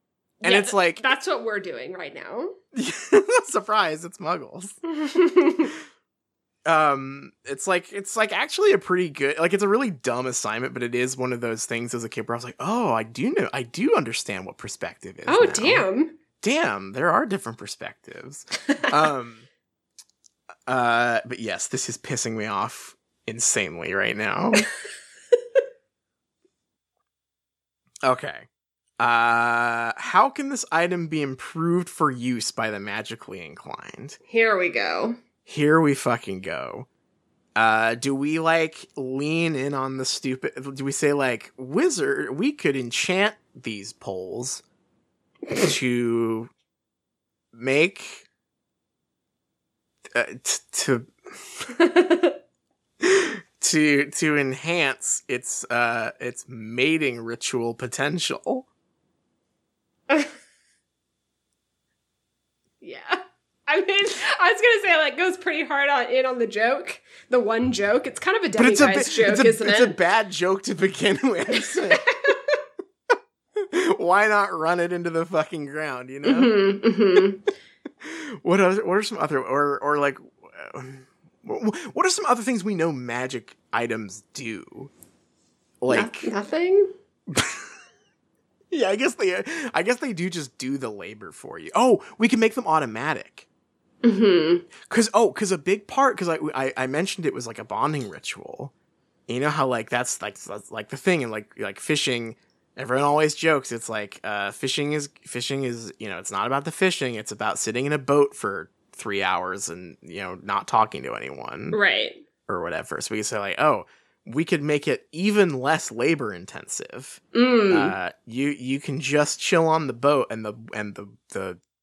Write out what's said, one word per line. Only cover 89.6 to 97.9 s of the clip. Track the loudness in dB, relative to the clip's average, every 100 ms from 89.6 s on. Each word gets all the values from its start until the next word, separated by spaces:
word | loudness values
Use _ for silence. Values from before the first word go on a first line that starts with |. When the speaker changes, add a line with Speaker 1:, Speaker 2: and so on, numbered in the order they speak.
| -2
Speaker 1:
I | -2
guess | 0 0
they | -2
do | -4 -4
just | -4 -10 _
do | -6 -4
the | -4
labor | -8 -12 -14 -18
for | -16 -14 -14
you. | -2 4
Oh, | 6 4 2 2
we | 2
can | 6
make | 4 2
them | 0
automatic. | 0 0 -4 -4 -4 -8 -20 _ _ _ _ _ _
Speaker 2:
Mm-hmm. | 2 6 6 6 4 2 0 -20 -2
Speaker 1:
'Cause, | 0 2
oh, | 4 4
'cause | 2 -2
a | -2
big | 0 -2 -2
part, | 2 2 2
'cause | -2
I, | -2 -4 -2
I, | -4 -2
I | -2
mentioned | -2 -2 -2 -4
it |
was, | -4 -10
like, | -12
a | -8
bonding | -2 -2